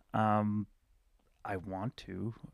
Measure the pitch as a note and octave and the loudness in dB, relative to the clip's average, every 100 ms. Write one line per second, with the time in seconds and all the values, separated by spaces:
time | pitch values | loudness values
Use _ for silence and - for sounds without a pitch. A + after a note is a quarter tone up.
0 | _ A2+ A2 G#2+ G#2+ G#2+ G2+ _ _ _ | _ 2 4 4 4 0 -2 _ _ _
1 | _ _ _ _ G#2+ G2 F#2 F#2 A2 - | _ _ _ _ -6 -6 -4 -4 -4 -6
2 | - F#2 G#2 A2+ - | -10 -6 -6 -8 -16